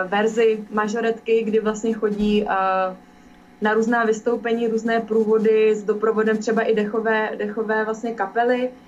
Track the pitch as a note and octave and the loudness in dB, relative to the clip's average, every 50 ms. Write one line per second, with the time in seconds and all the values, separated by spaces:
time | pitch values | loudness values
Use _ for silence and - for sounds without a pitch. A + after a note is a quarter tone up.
0 | F#3 F#3 G3 G3+ G#3+ A3 G#3+ A#3 A#3 A3+ A3 G#3+ G#3+ - G#3 G#3+ G#3+ G#3 G#3 A#3 | 0 0 0 0 0 0 2 2 2 2 2 0 -4 -6 -4 -4 -2 -2 -2 -2
1 | A#3 A3+ A3+ A3+ - - A3+ A3+ A3 G#3+ G#3 A3 G#3 G#3+ G#3+ G#3 - A3+ A3 A3 | -2 -2 -2 -2 -2 0 0 0 2 2 0 0 0 0 -2 -2 -2 -2 -2 0
2 | - G#3 G3+ G#3 G#3 G#3 G#3 G#3 - - - F#3+ F#3+ F#3+ F#3+ F#3+ F#3 F#3 F#3 - | -2 -2 0 0 0 2 2 2 2 0 0 0 0 0 0 0 0 -2 -4 -8
3 | - - - - - - - - - - - - G#3 G#3+ G#3+ A3 A3+ A3+ A#3+ A#3+ | -16 -20 -20 -20 -20 -20 -20 -20 -20 -20 -8 -4 0 0 2 2 2 2 2 2
4 | A#3 G#3+ G#3+ A3 - A#3+ A#3+ A3 G#3+ A#3 A3+ A#3 A#3+ A3+ A3 A3 A3 A#3 A3+ A#3 | 2 2 0 0 -2 -2 -2 -2 -2 -2 -2 0 0 0 -2 -2 0 0 0 -2
5 | A3 - A3 A3+ A3 G#3 A3 A3 G#3 A3 A3 A3 A3 A3 G#3+ G#3+ G3+ G3 G#3 G#3 | 0 0 0 2 2 4 2 4 4 4 4 4 4 4 2 0 0 -2 -2 0
6 | G#3+ A3+ G#3+ G#3 A3 A3 G#3+ G#3+ - A#3 A3 A3 A3+ A3+ A3 G#3+ G#3 G#3 A#3 A3 | 0 0 2 2 2 2 0 0 0 -2 0 0 2 0 0 0 0 -2 -2 -2
7 | G#3+ A3 A3 G#3+ G#3+ G#3 - - G#3 G#3 G#3 A#3 A3 G#3 A3 A3 G#3+ G#3+ A3 A3 | 0 0 0 0 0 -2 -4 -6 -6 -6 -4 -4 -4 -2 -2 -2 -2 -2 -4 -6
8 | - A#3 A3+ - G3 F#3+ - A#3 A#3+ B3 B3+ B3 B3+ B3+ B3+ - - | -6 -6 -6 -6 -6 -4 -2 0 0 2 0 0 -2 -4 -6 -10 -20